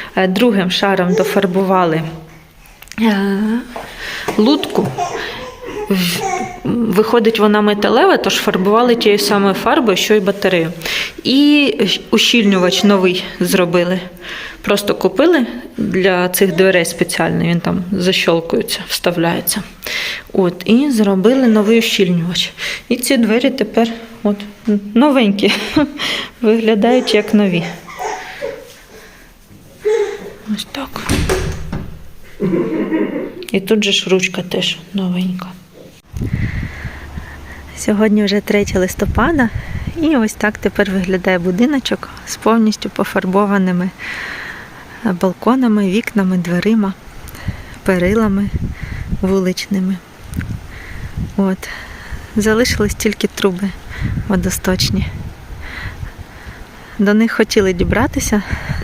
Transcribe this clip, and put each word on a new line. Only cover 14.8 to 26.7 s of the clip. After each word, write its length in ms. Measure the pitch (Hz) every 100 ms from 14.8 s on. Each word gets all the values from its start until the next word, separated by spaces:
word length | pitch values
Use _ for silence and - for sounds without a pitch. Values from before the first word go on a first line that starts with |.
| 202 -
купили 500 | 185 - 311 330 226 233 - -
для 520 | 220 185 185 180 180
цих 260 | 180 190 165
дверей 300 | 190 185 170
спеціально, 600 | - 170 - 165 165 170
він 140 | 170
там 240 | - 180 180
защолкується, 880 | 196 180 185 - 165 165 - - - 190
вставляється. 760 | - - 170 170 175 - - - - - - - - -
От, 200 | - 180 180 -
і 260 | 226 294
зробили 560 | 233 202 196 196 262 247
новий 320 | 220 202 233
ущільнювач. 720 | 226 - 185 175 165 175 - - - - -
І 60 | 254
ці 220 | - 262
двері 320 | 220 220 269
тепер 400 | - 208 - 233 - - -
от, 140 | 208 202 - - - 208 202
новенькі, 580 | 220 294 269 220 196 202 - - - 294 -
<laughs> 440 | - - - -
виглядають 720 | 226 226 220